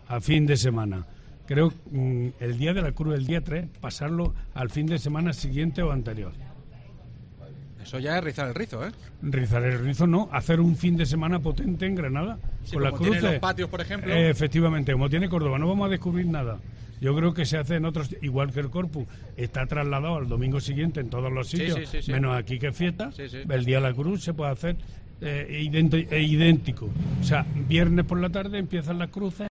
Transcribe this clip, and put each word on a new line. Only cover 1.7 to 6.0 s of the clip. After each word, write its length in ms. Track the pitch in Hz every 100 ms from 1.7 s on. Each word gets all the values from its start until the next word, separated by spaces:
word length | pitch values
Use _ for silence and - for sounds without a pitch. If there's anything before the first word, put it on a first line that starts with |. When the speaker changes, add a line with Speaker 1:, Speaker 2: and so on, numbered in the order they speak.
| 165 -
Speaker 1:
mm, 380 | 135 131 123 123 -
el 180 | 120 120
Día 140 | 151
de 80 | 190
la 100 | 160
Cruz, 220 | - 156 151
el 100 | 131
día 140 | 170
tres, 260 | 143 156 170 -
pasarlo 540 | 127 - 147 170 170 - -
al 160 | - 123
fin 160 | 147 156
de 120 | 160
semana 340 | 143 151 170
siguiente 500 | 139 139 131 160 180
o 80 | 170
anterior. 400 | 135